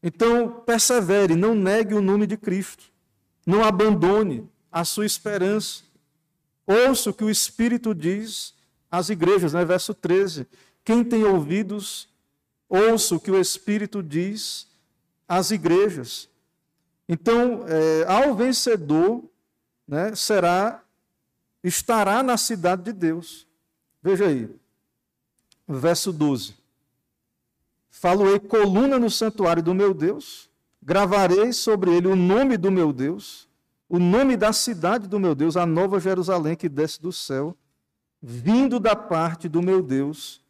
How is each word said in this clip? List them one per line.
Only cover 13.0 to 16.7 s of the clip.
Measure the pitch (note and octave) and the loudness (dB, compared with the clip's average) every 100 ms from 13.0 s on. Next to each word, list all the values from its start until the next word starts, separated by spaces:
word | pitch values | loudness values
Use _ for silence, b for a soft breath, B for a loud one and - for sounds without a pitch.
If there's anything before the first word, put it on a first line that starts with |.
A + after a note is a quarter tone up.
| - E3+ | 0 -2
o | |
que | - | 0
o | F#3+ | 0
Espírito | F3+ - - G#3 G3+ G#3 | 0 -4 -4 -4 -4 -8
diz | E3 D3+ F#3 G#3+ - - - _ _ _ _ _ _ | -6 -4 -4 -6 -10 -12 -16 _ _ _ _ _ _
às | F3 F#3 | -2 -2
igrejas." | G#3 D#3+ F3 G#3 D#3+ A#2+ - - _ _ _ _ | -2 2 2 2 0 -12 -14 -16 _ _ _ _